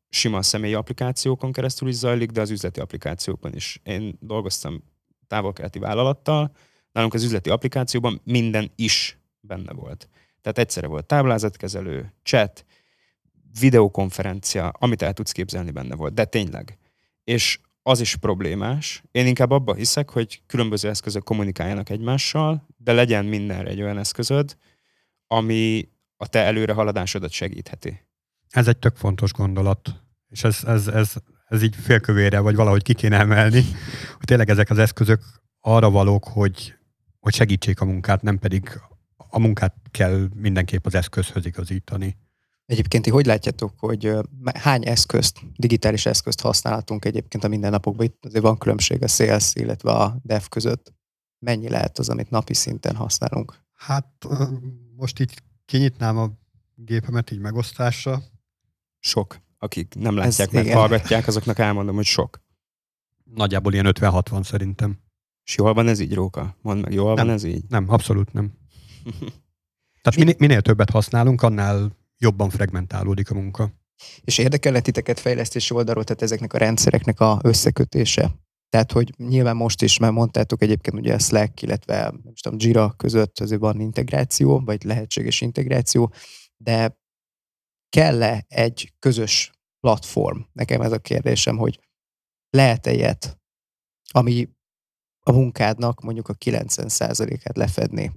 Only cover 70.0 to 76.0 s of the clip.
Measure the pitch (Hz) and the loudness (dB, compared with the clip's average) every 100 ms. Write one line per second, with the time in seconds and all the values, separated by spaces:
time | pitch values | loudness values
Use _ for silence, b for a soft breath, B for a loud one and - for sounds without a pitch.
70 | - 160 160 165 147 117 110 107 98 110 | 2 6 6 8 6 6 6 4 4 2
71 | - 120 123 123 113 104 101 101 104 - | 2 2 4 4 4 2 0 0 -2 -6
72 | _ - 117 98 101 - 95 90 90 95 | _ 0 2 4 0 0 -2 -2 -4 -4
73 | 95 98 101 98 98 98 104 - _ _ | -2 -2 -2 -4 -6 -4 -4 -6 _ _
74 | B B - 113 131 147 143 127 123 120 | B B -4 2 2 2 2 2 2 0
75 | - 117 123 120 113 123 - 120 117 110 | 0 -2 0 -2 -2 -4 -2 -2 0 -2